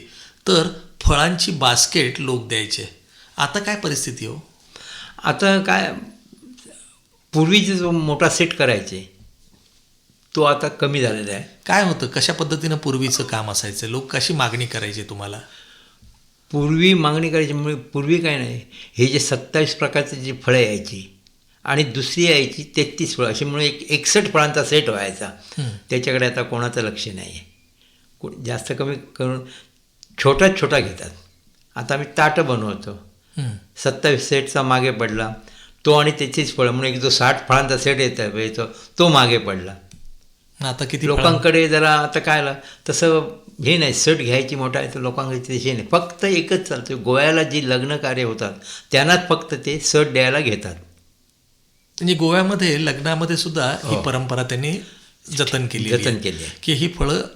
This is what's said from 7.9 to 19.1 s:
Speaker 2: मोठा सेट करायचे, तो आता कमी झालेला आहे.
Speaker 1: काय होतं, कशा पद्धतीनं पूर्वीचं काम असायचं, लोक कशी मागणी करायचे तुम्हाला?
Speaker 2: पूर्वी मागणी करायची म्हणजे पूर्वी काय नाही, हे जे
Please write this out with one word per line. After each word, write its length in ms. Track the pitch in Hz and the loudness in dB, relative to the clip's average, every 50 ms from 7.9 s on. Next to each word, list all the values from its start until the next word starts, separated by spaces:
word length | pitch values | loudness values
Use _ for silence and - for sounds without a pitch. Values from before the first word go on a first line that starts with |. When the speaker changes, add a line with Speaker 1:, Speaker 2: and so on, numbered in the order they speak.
Speaker 2:
मोठा 380 | 170 165 156 151 147 - 170 156 | 0 0 0 0 0 2 2 2
सेट 280 | - - 175 165 - | 2 2 0 0 0
करायचे, 600 | - 143 127 117 101 95 - 95 92 95 - _ - - - - _ _ _ _ _ _ _ _ _ _ _ _ _ _ _ _ _ _ _ - | 0 2 2 2 0 -2 -6 -10 -12 -14 -16 _ -20 -20 -20 -20 _ _ _ _ _ _ _ _ _ _ _ _ _ _ _ _ _ _ _ -2
तो 60 | 160 151 | 2 4
आता 260 | 143 143 143 151 147 | 4 4 2 0 -4
कमी 320 | 147 - 147 139 143 143 | -4 -2 -2 -2 0 0
झालेला 320 | 127 113 107 107 104 101 98 | 0 0 0 -2 -6 -6 -8
आहे. 120 | 101 - - - _ - | -8 -10 -12 -18 _ -4
Speaker 1:
काय 160 | - 180 196 202 | 0 2 2 4
होतं, 240 | 185 156 131 131 | 2 0 -2 -4
कशा 260 | 123 - 147 127 - 165 | -6 -4 -2 -2 0 0
पद्धतीनं 440 | 147 160 147 160 147 156 165 156 | -2 -2 -4 -4 -4 -2 -2 -4
पूर्वीचं 480 | 151 - 143 131 127 135 127 123 - 131 | -2 -2 -2 -2 0 0 0 -2 -2 -2
काम 260 | - - 110 110 107 | -2 -4 -4 -4 -4
असायचं, 380 | 98 - - 104 101 - - 110 | -4 -4 -4 -6 -6 -8 -8 -6
लोक 280 | 113 131 135 131 - | -6 -6 -6 -4 -4
कशी 160 | 131 120 - 170 | -2 -2 0 0
मागणी 340 | 147 127 117 110 120 123 | 0 0 0 0 -2 -4
करायचे 360 | 117 - 117 107 104 104 110 101 | -4 -6 -6 -6 -6 -8 -8 -10
तुम्हाला? 380 | 101 107 101 101 101 101 110 - - - - - - - - - _ _ _ - - - _ _ _ _ _ _ _ | -12 -12 -12 -10 -10 -12 -12 -14 -18 -20 -20 -20 -20 -20 -20 -20 _ _ _ -20 -20 -20 _ _ _ _ _ _ _
Speaker 2:
पूर्वी 440 | - 147 143 147 156 160 175 190 190 | -2 0 0 2 2 4 6 6 6
मागणी 360 | 175 156 147 151 160 165 165 | 6 4 2 2 0 0 0
करायची 220 | 156 160 156 143 147 | 2 0 0 0 -2
म्हणजे 300 | 143 147 151 151 131 123 | -4 -2 -4 -4 -6 -8
पूर्वी 360 | - - 143 139 147 170 170 | -8 -6 -4 0 2 2 2
काय 200 | 170 160 147 135 | 2 0 -2 -2
नाही, 220 | 123 120 120 120 - - - - - - - - | -4 -6 -8 -10 -12 -14 -18 -20 -20 -8 -2 0
हे 80 | 123 | 2
जे 120 | 135 | 2